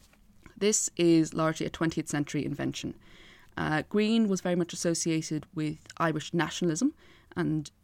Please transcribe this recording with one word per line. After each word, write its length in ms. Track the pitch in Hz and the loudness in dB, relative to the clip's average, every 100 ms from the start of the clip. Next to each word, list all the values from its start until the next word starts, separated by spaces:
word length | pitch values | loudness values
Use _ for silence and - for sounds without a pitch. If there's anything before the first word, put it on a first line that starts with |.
| - _ - - - - | -20 _ -20 -20 -18 -2
This 340 | 202 220 - - | 2 2 0 2
is 380 | 170 165 160 | 6 6 4
largely 320 | - 160 160 151 | 2 0 0 -4
a 40 | |
twentieth 380 | - 160 160 151 | -2 -2 -2 -2
century 380 | 147 143 151 117 | -2 -2 -2 -4
invention. 500 | 143 135 135 - - - - - - - - | -4 -4 -4 -8 -10 -16 -20 -20 -20 -14 -4
Uh, 280 | 160 156 147 | -2 -2 0
green 400 | 208 214 226 220 | 0 2 4 2
was 140 | 190 | 2
very 140 | 180 175 | 0 0
much 180 | 170 | 0
associated 720 | - 175 165 175 160 156 151 - | -2 -2 0 0 -2 -2 -6 -6
with 260 | - 151 156 - - | -6 -6 -6 -12 -4
Irish 360 | 165 151 143 | -2 -2 -2
nationalism, 600 | 170 156 - 180 156 269 - - - - - | -2 -2 -2 -2 0 -2 -4 -18 -20 -12 -4
and 340 | 156 156 147 _ | -2 -2 -4 _